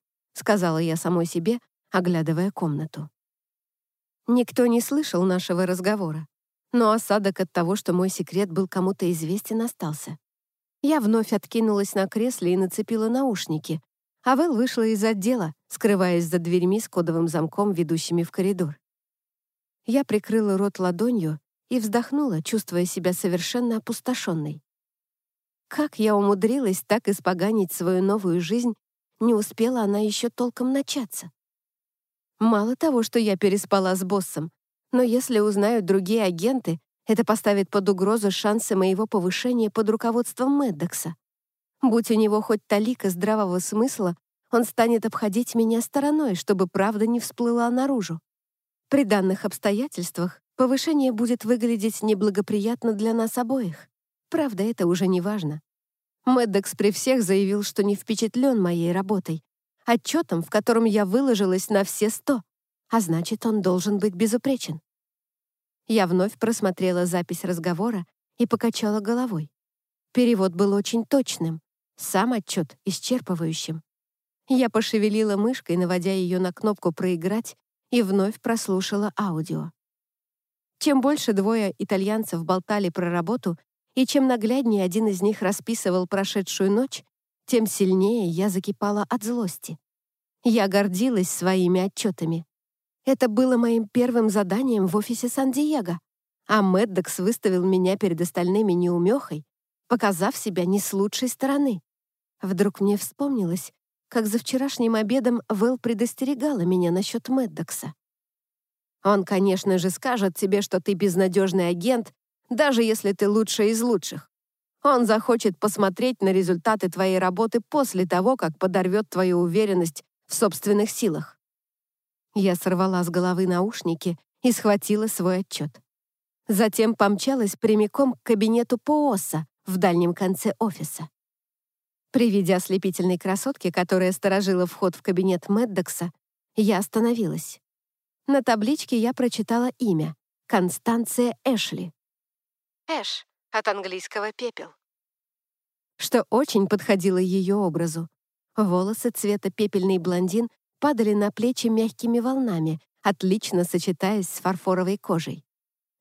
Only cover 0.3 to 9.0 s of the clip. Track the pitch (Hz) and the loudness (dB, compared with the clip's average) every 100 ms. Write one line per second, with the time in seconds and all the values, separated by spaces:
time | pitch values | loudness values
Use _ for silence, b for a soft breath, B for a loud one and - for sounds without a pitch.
0.3 | - - 202 175 160 165 160 160 175 170 | -8 0 2 2 0 0 -2 0 0 0
1.3 | 170 170 240 - _ _ 185 180 170 160 | -2 -2 -4 -6 _ _ -2 0 0 0
2.3 | 160 190 - 165 147 156 - 151 _ _ | 0 -2 -2 -4 -4 -6 -10 -14 _ _
3.3 | _ _ _ _ _ _ _ _ _ - | _ _ _ _ _ _ _ _ _ 0
4.3 | 247 240 - 240 233 - 285 302 175 190 | 2 2 2 4 2 2 -2 0 0 2
5.3 | 185 180 180 185 180 185 208 170 156 156 | 0 0 -2 0 -2 -2 -2 -4 -6 -10
6.3 | _ _ _ _ 240 220 226 - 202 196 | _ _ _ _ 2 2 2 2 0 0
7.3 | - 185 180 170 202 - 180 190 - 165 | -2 -4 -2 0 -2 0 0 0 -2 -4
8.3 | 185 202 165 190 190 185 190 | -2 -2 -2 -2 -2 -2 0